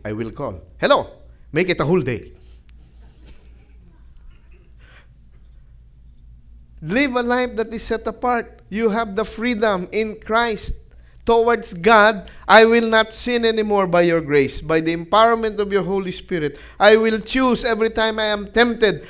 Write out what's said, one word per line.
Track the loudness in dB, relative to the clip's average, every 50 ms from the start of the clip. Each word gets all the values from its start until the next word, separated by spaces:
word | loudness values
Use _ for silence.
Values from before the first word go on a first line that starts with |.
| -10
I | -10
will | -8 -8 -8 -10
call." | -10 -10 -10 -10 -12 -12 -16 -18 -10
"Hello, | -2 2 2 2 2 0 -6 -14 -20 -20 -20 -20 -20 -14 -6
make | -4 -2 0 0
it | 0 -2
a | 0 0
whole | 0 0 0
day." | -2 -6 -8 -10 -16 -20 -20 -20 -20 -20 -20 -20 -20 -20 -20 -20 -20 -20 -20 -20 -20 -20 -20 -20 -20 -20 -20 -20 -20 -20 -20 -20 _ -20 -20 -20 -20 -20 -20 -20 -20 -20 -20 -20 -20 -20 -20 -20 -20 -20 -20 -20 -20 -20 -20 -20 -20 -20 -20 -20 -20 -20 -20 -20 -20 -20 -20 -20 -20 -20 -20 -20 -20 -20 -20 -20 -20 -20 -20 -20 -20 -20 -20 -20 -20 -20 -20 -20 -20 -20 -20 -20 -20 -20 -14
Live | -8 -4 -2 0 0 0 -2
a | -2
life | -2 -2 -2 -2 -2 -4 -4
that | -6 -8 -6
is | -8 -10
set | -6 -6 -6 -6 -6
apart. | -8 -10 -6 -4 -4 -2 -4 -6 -8 -16 -20 -16 -10
You | -6 -2 -2 0
have | 0 -2 -4 -4 -4
the | -6 -6
freedom | -6 -6 -6 -4 -2 -2 0 0 0 0 -2 -4 -4
in | -4 -4 -4 -4 -6 -12
Christ. | -6 -2 0 0 0 0 -4 -6 -8 -10 -10 -10 -12 -20 -20 -20 -20 -20 -20 -8 -2
Towards | 0 2 2 4 2 0 0 -2 -8 -8
God, | -2 2 4 6 6 6 6 4 0 -8 -16 -20 -8 2 6
"I | 8 8 8
will | 8 6 4 2 2
not | 2 0 0 0 -4
sin | -8 -6 -4 -2 0 0
anymore | 0 0 0 -2 0 0 0 0
by | 2 2 2
your | 2 2 2 0
grace, | -2 0 2 2 2 0 -2 -8
by | -4 -2 -2 0
the | 0 -2
empowerment | -4 -6 -4 0 4 4 4 4 2 0 -2 -6 -4 -4
of | -4 -2
your | -2 -2 -2
Holy | -2 -4 -6 -6 -6
Spirit. | -10 -12 -10 -8 -6 -4 -6 -6 -8 -10 -20 -12 -2 4
I | 6 6 6
will | 6 4 2 -2 -2
choose | -4 -4 -2 0 0 0 0 0
every | -2 -2 -2 0 -2 -2 -2
time | -2 -2 -2 -2 -2
I | -2 -2 -4
am | -4 -6 -4
tempted | 0 2 2 2 2 0 0 0 0 -2 -8 -18